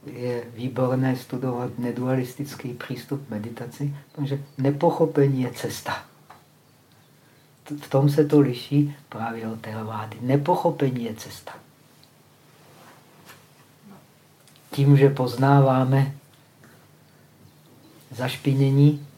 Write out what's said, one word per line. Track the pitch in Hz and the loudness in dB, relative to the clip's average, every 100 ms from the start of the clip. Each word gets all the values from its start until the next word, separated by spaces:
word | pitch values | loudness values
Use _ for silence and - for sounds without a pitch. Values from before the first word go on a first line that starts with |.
| - | -16
je | 120 123 120 117 107 | -10 -6 -6 -10 -10
výborné | 123 123 127 131 131 127 | -8 -2 -2 0 0 -2
studovat | - 123 131 120 123 113 | -6 -6 -6 -4 -6 -6
nedualistický | 120 120 127 131 123 - 143 - 127 | -6 -4 -2 -2 -4 -8 -12 -10 -12
přístup | - - 127 - 139 143 | -12 -10 -12 -8 -10 -8
k | |
meditaci, | 110 110 117 117 - 143 143 - | -10 -10 -12 -14 -6 -6 -6 -14
protože | - 139 139 - - | -8 -6 -6 -8 -2
nepochopení | 135 143 170 165 160 151 139 131 | 0 2 0 2 2 4 2 2
je | 123 | -2
cesta. | - 117 - - - - _ _ - _ _ _ _ _ _ _ _ _ _ _ _ | -4 -10 -8 -10 -10 -12 _ _ -20 _ _ _ _ _ _ _ _ _ _ _ _
T-, | - 147 | -14 -14
v | - | -2
tom | 139 143 | 2 4
se | 143 147 | 4 4
to | 151 | 6
liší | 131 120 - 143 147 - _ | 4 0 0 0 0 -4 _
právě | 110 113 117 110 | -10 -8 -8 -10
od | 110 | -10
theravády. | 113 110 110 110 110 - | -10 -10 -8 -8 -10 -8
Nepochopení | 123 139 143 180 175 151 139 123 | 0 0 2 0 0 0 -2 -2
je | 117 113 | -6 -10
cesta. | - - - - _ _ _ _ _ _ _ _ _ _ - - - - _ _ - - _ _ _ _ 202 - _ _ _ _ _ _ _ | -14 -16 -18 -20 _ _ _ _ _ _ _ _ _ _ -20 -20 -20 -20 _ _ -20 -20 _ _ _ _ -20 -20 _ _ _ _ _ _ _
Tím, | - 139 143 | 0 6 8
že | 139 | 6
poznáváme | 139 123 117 135 143 135 131 131 135 139 - _ _ _ _ - - _ _ _ _ _ _ - _ _ - - - - | 4 -4 2 4 6 6 4 2 2 2 -4 _ _ _ _ -20 -20 _ _ _ _ _ _ -20 _ _ -20 -20 -20 -20
zašpinění | 113 131 - 147 135 139 135 147 151 - | -8 -8 -4 0 2 4 6 6 4 -8